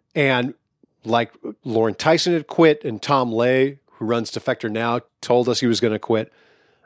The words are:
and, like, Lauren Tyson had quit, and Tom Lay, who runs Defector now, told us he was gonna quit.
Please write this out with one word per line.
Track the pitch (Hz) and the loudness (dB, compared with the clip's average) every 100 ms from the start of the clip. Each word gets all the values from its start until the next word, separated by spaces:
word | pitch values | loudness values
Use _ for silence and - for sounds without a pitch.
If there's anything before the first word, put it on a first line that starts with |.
| _ - | _ -2
and, | 139 127 123 - _ _ _ _ | 0 0 -2 -8 _ _ _ _
like, | 110 117 117 _ - 104 139 | -2 0 -2 _ -16 -12 -4
Lauren | 110 113 98 | 0 0 0
Tyson | 156 165 175 | 2 2 2
had | 170 147 | -2 -2
quit, | - 160 151 139 | 2 4 4 -2
and | 110 | -8
Tom | - 139 123 | -2 0 0
Lay, | 113 123 131 135 139 _ | 0 2 2 0 -2 _
who | - 110 | -8 -4
runs | 117 110 | -2 -4
Defector | - - 123 113 | -6 -4 -4 -4
now, | 110 117 120 - _ | -4 -2 -2 -6 _
told | - 123 123 | 0 2 2
us | 117 | 2
he | 123 | 0
was | 110 | 2
gonna | 117 107 | 0 -2
quit. | - 113 110 _ _ _ _ _ | -2 -2 -2 _ _ _ _ _